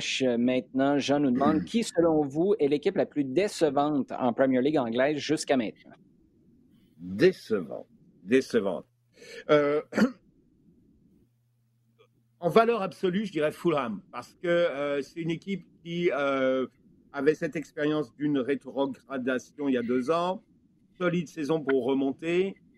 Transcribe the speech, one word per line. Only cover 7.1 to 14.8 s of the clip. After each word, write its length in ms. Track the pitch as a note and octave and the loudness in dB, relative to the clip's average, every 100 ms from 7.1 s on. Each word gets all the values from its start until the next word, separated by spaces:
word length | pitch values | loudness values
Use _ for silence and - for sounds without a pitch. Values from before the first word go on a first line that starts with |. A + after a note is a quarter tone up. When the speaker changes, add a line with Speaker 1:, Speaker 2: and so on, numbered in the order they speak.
| G2 F3+ - - G#2 D2+ A1+ - _ _ _ | 2 2 2 -2 -4 -4 -10 -14 _ _ _
Speaker 2:
Décevante. 640 | F#2+ C3 - A#2+ G2 D#2 - _ _ _ - - - | 0 0 2 0 0 -4 -8 _ _ _ -20 -10 2
Euh, 320 | D3 C#3+ D3+ - | 4 4 0 -2
<clears throat> 2500 | - C4 - _ _ _ _ _ _ _ _ _ _ _ _ _ _ _ _ _ _ _ _ _ _ | 0 0 0 _ _ _ _ _ _ _ _ _ _ _ _ _ _ _ _ _ _ _ _ _ _
en 100 | F3 | 2
valeur 320 | G#3 A3+ A#3 | 4 4 2
absolue, 460 | F#3+ - F#3+ F#3 G#3+ | -4 -4 -2 -2 -4
je 40 | |
dirais 200 | D#3 D3+ | -2 -2
Fulham, 500 | - E3+ D3 A#2+ G2 - | 0 0 0 -2 -6 -10
parce 220 | A#2+ - _ | -14 -16 _
que, 60 | F3 | -2
euh, 540 | E3+ E3+ C3+ | 0 0 -2